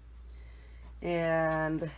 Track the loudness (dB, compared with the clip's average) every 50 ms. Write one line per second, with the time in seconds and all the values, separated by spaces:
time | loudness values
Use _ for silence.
0 | -20 -20 -20 -18 -18 -18 -18 -18 -18 -18 -20 -20 -20 -20 -20 -18 -18 -18 -12 -6
1 | -2 0 0 2 2 4 4 4 4 4 4 4 2 2 0 0 -2 -4 -6